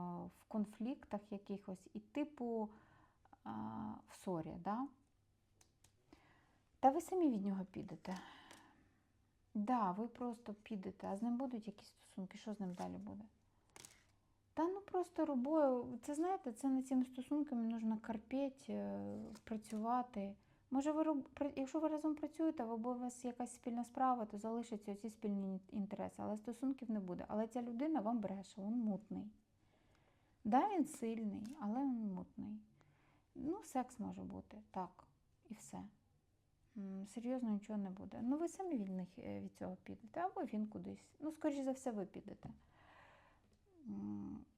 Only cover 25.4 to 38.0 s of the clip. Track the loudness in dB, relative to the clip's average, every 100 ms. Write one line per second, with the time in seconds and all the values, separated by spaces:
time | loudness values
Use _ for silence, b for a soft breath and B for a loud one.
25.4 | 0 -2 -4 -4 -2 -2 -4 -2 -2 -2
26.4 | -4 0 0 0 0 0 0 -4 0 0
27.4 | 0 0 -2 0 2 4 4 2 2 -2
28.4 | -6 -6 0 2 4 2 -2 -6 -6 -12
29.4 | _ _ b b b b b b b b
30.4 | 6 6 6 4 2 0 -2 0 -2 -4
31.4 | -6 -4 -2 0 2 0 0 -2 -6 -8
32.4 | -8 -8 -12 b b b b b b -6
33.4 | -4 -4 -2 -2 -2 -6 -6 -6 -8 -10
34.4 | -12 -16 -8 -6 -6 -8 -20 _ _ _
35.4 | -14 -14 -10 -10 -10 -14 _ _ _ _
36.4 | _ _ _ -8 -6 -4 -6 -4 -2 0
37.4 | 2 2 0 -2 -2 -4